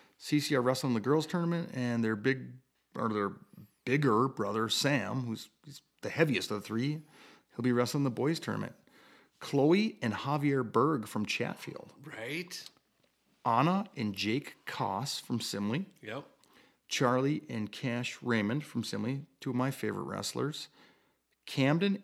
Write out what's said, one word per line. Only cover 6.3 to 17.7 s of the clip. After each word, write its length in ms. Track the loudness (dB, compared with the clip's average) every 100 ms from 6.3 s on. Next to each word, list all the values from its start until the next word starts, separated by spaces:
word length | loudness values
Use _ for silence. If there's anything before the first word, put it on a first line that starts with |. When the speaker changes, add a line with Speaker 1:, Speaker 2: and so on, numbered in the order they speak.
| 2 -2
Speaker 1:
of 100 | -6
the 40 | -4
three, 360 | -2 0 -2 -8 -20 -20 -20 _ -2
he'll 80 |
be 100 | 2
wrestling 300 | 2 2 2 0
the 40 |
boys' 280 | 0 0 0
tournament. 340 | -4 -4 -6 -10 _ -20 -20 -20 _ _
Chloe 540 | -2 4 6 6 2 -2
and 120 | -4
Javier 500 | -2 -2 0 2 2
Berg 420 | 2 4 4 2 -2
from 200 | -4 -2
Chatfield. 640 | -2 -4 -6 -10 -12 -14 -18 -16
Speaker 2:
Right. 580 | -10 -8 -8 -8 -12 -14 -20 _ _ _ _ _ _ 2
Speaker 1:
Anna 400 | 6 6 4 -2 -4
and 160 | -4 0
Jake 400 | 0 0 -4 -12 -10
Koss 560 | -4 -2 -2 -4 -6
from 180 | -4 -4
Simley. 460 | -2 -2 -2 -2 -4 -12
Speaker 2:
Yep. 220 | -10 -10 -12 _ _ _ _ _ -8
Speaker 1:
Charlie 560 | 2 4 4 2 0 -4
and 200 | -6
Cash 500 | -6